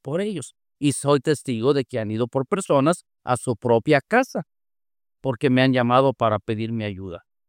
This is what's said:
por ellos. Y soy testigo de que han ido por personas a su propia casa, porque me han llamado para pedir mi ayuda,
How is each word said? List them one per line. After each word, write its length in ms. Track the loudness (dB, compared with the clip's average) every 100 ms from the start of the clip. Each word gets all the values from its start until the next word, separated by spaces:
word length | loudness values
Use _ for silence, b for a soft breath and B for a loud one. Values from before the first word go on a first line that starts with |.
por 180 | -8 -6
ellos. 340 | -6 -8 -12 _ _ -2
Y 140 | -2
soy 280 | 0 2 2
testigo 520 | 2 -2 -2 -2 0
de 140 | 0 -2
que 120 | -6
han 120 | -4
ido 180 | -4 -2
por 180 | -4 -4
personas 580 | -4 0 2 2 0 _ _
a 140 | -6 -4
su 180 | -4 -4
propia 440 | 2 2 4 0 2
casa, 360 | 0 0 -6 -10 _ _ _ _ _ _ _
porque 260 | -6 -2 2
me 140 | 4
han 100 | 4
llamado 400 | 2 4 4 4
para 260 | 2 0 0
pedir 320 | -4 -6 -4
mi 140 | -6
ayuda, 400 | -6 -8 -12 -14 _ _